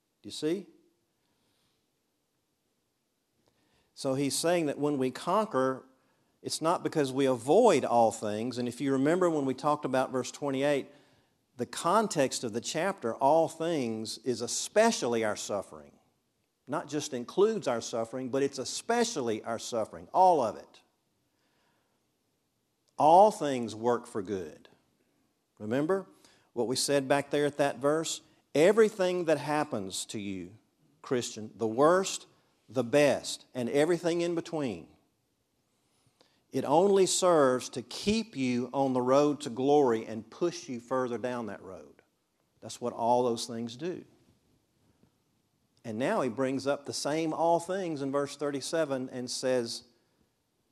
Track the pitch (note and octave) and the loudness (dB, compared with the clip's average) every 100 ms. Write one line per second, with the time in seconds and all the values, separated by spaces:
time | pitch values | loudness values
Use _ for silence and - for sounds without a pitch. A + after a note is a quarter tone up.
0 | _ _ G#2 - D3+ F#3+ F3+ _ _ _ | _ _ -16 -8 -4 -4 -8 _ _ _
1 | _ _ _ _ _ _ _ _ _ _ | _ _ _ _ _ _ _ _ _ _
2 | _ _ _ _ _ _ _ _ _ _ | _ _ _ _ _ _ _ _ _ _
3 | _ _ _ _ _ _ _ _ _ - | _ _ _ _ _ _ _ _ _ -8
4 | C3+ C3+ C#3 - E3 F3 D3+ - D3 C#3+ | -4 -2 -2 0 0 2 0 -2 -2 0
5 | C3 B2+ - G3 G#3+ C3 C3 C3 - _ | -2 -2 -2 0 0 0 0 -2 -10 _
6 | _ _ _ _ B2 - D#3 F3 D3+ D#3 | _ _ _ _ -8 -2 0 0 0 -2
7 | C3+ C3 C3+ B2 A2+ F#3 A#3+ D3+ A2+ A#2+ | 0 2 0 0 4 6 6 6 4 4
8 | A2+ - G#2+ G#2+ A#2+ A#2+ B2 A#2 C#3 C3+ | 4 2 -4 -4 -4 -4 -6 -4 -2 2
9 | C#3 F3+ F3+ D#3 C3+ B2+ D3+ D3 C#3+ C3 | 2 2 2 2 -2 -2 -2 -2 0 0
10 | C3 C3 B2 - C#3+ C3+ C#3+ C#3+ - - | 0 -2 -6 -6 -6 -2 0 0 -4 -14
11 | _ _ _ _ _ - A#2+ - E3+ G#3 | _ _ _ _ _ -10 -8 -4 2 2
12 | A3 E3 C3 - A#2+ A2 - D#3 F#3 F#3 | 2 0 0 -2 -6 -6 -6 -4 -4 -4
13 | A#2 A2 C3+ D#3+ D#3 - E3 D#3+ A#2 A2 | -6 0 4 4 2 -2 -4 -2 -2 -4
14 | G#2+ - C3 A2+ A#2+ - - G#3 A3+ A3+ | -8 -6 -4 -4 -4 -6 -2 4 4 2
15 | C3 A#2 G#2+ G2 - G2+ - D#2 D2 _ | 0 0 0 -2 -4 -6 -6 -14 -20 _
16 | _ _ _ _ _ _ - D3+ - D3 | _ _ _ _ _ _ -8 -8 -6 -6
17 | C#3+ B2+ A#2+ - G#3 A3 C#3 A#2 - A#2+ | -6 -8 -4 2 2 2 -2 -2 -2 -4
18 | A2+ C3 B2+ C3+ C#3 C3+ B2 - - A#3 | -4 -6 -4 -2 -2 -2 -8 -6 -2 0
19 | A#3 D#3 A#2+ A2 A#2 A2+ - A#2 G#2 E2 | 0 -2 -2 -4 -4 -6 -4 -4 -4 -6
20 | F2 D#3+ F#3 D#3+ A2+ - - - _ _ | -2 4 6 6 2 -4 -12 -20 _ _
21 | _ _ _ _ _ _ _ _ _ _ | _ _ _ _ _ _ _ _ _ _
22 | _ _ _ _ _ _ _ _ _ - | _ _ _ _ _ _ _ _ _ 2
23 | C#3+ F3 G#3+ G#3 D3 B2+ A2+ G#2+ A#2 F#3+ | 6 8 8 6 -2 -2 -4 -2 0 0
24 | - A#2 F#2 G2 D#2 - - _ _ _ | -2 -8 -4 -6 -6 -14 -20 _ _ _
25 | _ _ _ _ _ - G#2+ B2 D#3 F#3+ | _ _ _ _ _ -14 -4 -2 0 -2
26 | F3+ _ _ _ _ A#2+ A2+ C3 - C#3+ | -4 _ _ _ _ -4 -2 -2 0 0
27 | C3 C#3+ C#3 D3 D3 C#3+ C#3+ C3 C#3 D#3 | 2 0 0 -2 0 0 -2 0 0 0
28 | D#3+ - - _ _ C#3 E3+ G#3+ G#3+ G3+ | -2 -8 -12 _ _ 4 6 6 4 2
29 | F3+ F3+ E3 D3 C#3 D3+ D3 A#2 F#2+ F#2 | -2 0 0 0 0 -2 0 -4 -6 -8
30 | - A#2 G2+ F#2+ F2 A2 _ _ _ _ | -8 -8 -8 -8 -10 -16 _ _ _ _
31 | - B2+ A#2 - G#2+ G2 A2+ A2 D3+ F3+ | -4 -2 -2 -8 -14 -6 -2 4 6 6
32 | F#3+ - - _ _ _ _ B2+ A#2 D3 | 2 -6 -12 _ _ _ _ -4 2 4
33 | D3 G2 - - _ B2+ A#2 C#3+ D#3 E3+ | 4 4 -2 -12 _ -6 -2 2 2 2
34 | E3 E3+ E3+ E3 E3 D#3+ C3+ F2 D2+ _ | 0 -2 -2 -4 -4 -6 -4 -6 -12 _
35 | _ _ _ _ _ _ _ _ _ _ | _ _ _ _ _ _ _ _ _ _
36 | _ _ _ _ _ C3 C3 D3+ G3+ G3 | _ _ _ _ _ -6 2 4 6 6
37 | F#3 - F#3 D#3+ C3+ B2+ - - A2+ - | 4 4 4 6 6 4 -2 -10 -10 -4
38 | - A3+ A3 C#3 B2+ B2 B2 C#3 C#3 B2+ | -2 -2 -2 -2 0 0 -2 -2 0 2
39 | B2 C3+ D3 C#3 B2+ A#2 C3+ D3 C3 A2+ | 4 4 4 0 -6 -2 4 4 6 2
40 | G2+ A2 A2 - F3 E3+ - A#2+ A#2 C3 | -2 -10 -12 -4 -4 -4 -10 -12 -4 -4
41 | B2+ A#2 B2 B2 A2 G2 F2+ F2 C#2+ - | -2 -4 -6 -6 -8 -12 -14 -16 -18 -20
42 | _ _ _ _ _ _ A2 - A#2+ F#2+ | _ _ _ _ _ _ -16 -8 -8 -2
43 | A#2 B2 B2 A#2 - A#2 A#2 B2 E3+ E3+ | 2 2 2 -2 -6 -8 -10 -8 -10 -10
44 | - _ _ _ _ _ _ _ _ _ | -14 _ _ _ _ _ _ _ _ _
45 | _ _ _ _ _ _ _ _ A#2+ G#2+ | _ _ _ _ _ _ _ _ -10 -4
46 | C#3+ G#3+ C3+ A2 C3 C3+ C3+ C#3+ - - | -2 0 -2 -2 -2 -2 -2 -4 -4 -6
47 | C#3+ D#3 E3 D3+ E3+ E3+ E3 F#3+ F3+ D3 | -4 -2 -2 0 2 2 0 -4 -4 -4
48 | C#3 C#3+ C#3 - D3 C#3 - E3 D3+ C3+ | -2 -2 -4 -4 -6 -4 -4 -2 -2 -4
49 | B2+ B2+ B2 - C3 B2+ A#2 - - _ | -6 -8 -8 -4 0 0 -2 -8 -14 _
50 | _ _ _ _ _ _ _ | _ _ _ _ _ _ _